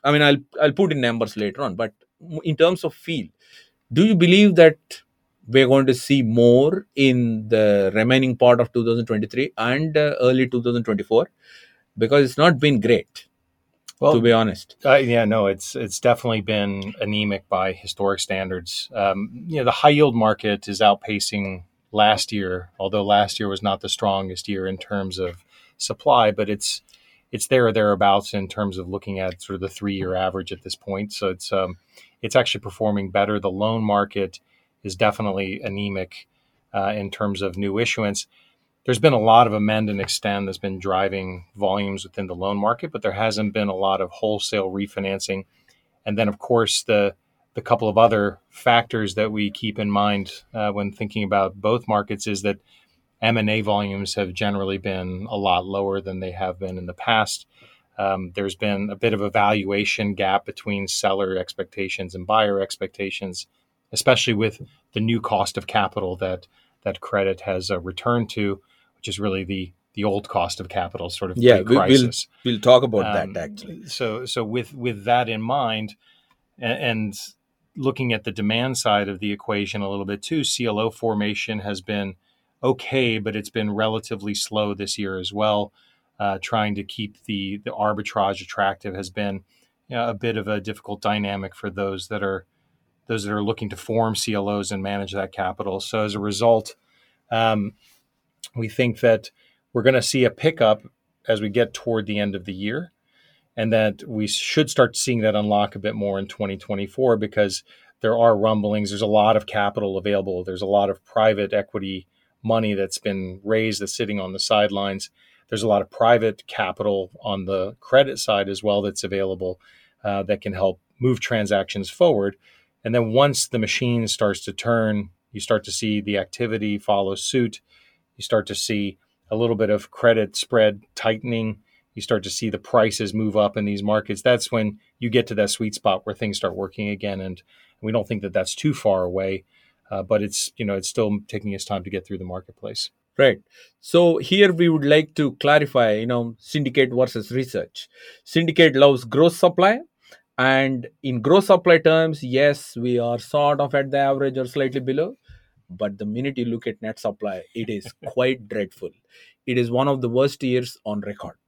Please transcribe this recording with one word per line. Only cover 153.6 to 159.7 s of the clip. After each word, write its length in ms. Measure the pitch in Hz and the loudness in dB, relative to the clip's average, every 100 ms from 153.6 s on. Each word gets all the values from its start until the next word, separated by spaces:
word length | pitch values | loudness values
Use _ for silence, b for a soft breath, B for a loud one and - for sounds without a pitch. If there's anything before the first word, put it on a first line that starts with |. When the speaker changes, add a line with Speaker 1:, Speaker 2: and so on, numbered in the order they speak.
Speaker 1:
of 140 | 143 139 | 0 0
at 160 | 139 | 0
the 80 | 139 | 0
average 400 | 139 139 139 131 | 2 2 0 -2
or 80 | 123 | -4
slightly 320 | 143 131 131 | -2 -2 -2
below. 360 | 123 139 175 269 _ - _ _ _ | -2 -2 -4 -6 _ -20 _ _ _
But 300 | 90 104 101 | -6 -6 -4
the 80 | 107 | -6
minute 320 | 110 135 131 | -4 -4 -4
you 60 | 120 | -4
look 200 | 117 117 | -4 -6
at 160 | 104 | -8
net 160 | 110 107 | -10 -6
supply, 460 | 113 101 104 95 92 | -8 -6 -8 -8 -12
it 160 | 117 107 | -10 -6
is 240 | 104 - - | -8 -10 -16
Speaker 2:
<laughs> 60 | - | -8
Speaker 1:
quite 420 | - 127 131 104 | -2 0 -2 -6
dreadful. 420 | 107 98 - 87 _ _ b b b - | -6 -6 -8 -14 _ _ b b b -2
It 140 | 123 | 0
is 100 | |
one 180 | 117 | 2